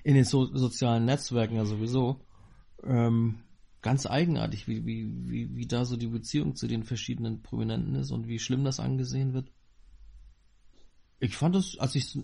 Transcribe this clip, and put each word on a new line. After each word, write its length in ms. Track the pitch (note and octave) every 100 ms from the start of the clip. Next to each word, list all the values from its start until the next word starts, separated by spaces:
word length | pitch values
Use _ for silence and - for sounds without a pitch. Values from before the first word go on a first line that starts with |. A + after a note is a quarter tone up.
in 100 | D3+
den 100 | C#3
so-, 300 | B2+ C#3 B2+
sozialen 500 | C3+ B2 - B2 A2+ A#2
Netzwerken 500 | C#3 - A#2+ A2+ A2+
ja 80 |
sowieso. 560 | G#2 G#2+ A2+ C3 B2 C3+ - - - - - -
Ähm, 560 | - A#2+ A#2 A#2 A#2 A2 - - - -
ganz 240 | A2 C3+ -
eigenartig, 640 | C3 F3 C3+ A2 A2 -
wie, 180 | A2 A2+
wie, 420 | A2+ A2 A#2 A#2+
wie, 280 | A#2 A#2 B2
wie 100 | A#2+
da 180 | A#2+
so 120 | B2 A#2+
die 100 | A#2
Beziehung 460 | A#2 - D3 D3 C3+
zu 100 | A#2
den 160 | A#2
verschiedenen 580 | A2 A#2 - A#2 A2+ A2
Prominenten 520 | - A#2 A2+ A2+ - C3+
ist 140 | C3+
und 180 | A#2+ A2+
wie 100 | A2+
schlimm 260 | - B2+
das 160 | C3+ B2+
angesehen 520 | B2+ C3 B2+ B2+ C3+
wird. 160 | C3 C3 - _ - - - - - - - _ _ - - - - _ -
Ich 160 | A#2 -
fand 200 | D#3+ F#3+
es, 200 | F#3 -
als 180 | C3 C#3+
ich, 200 | - C#3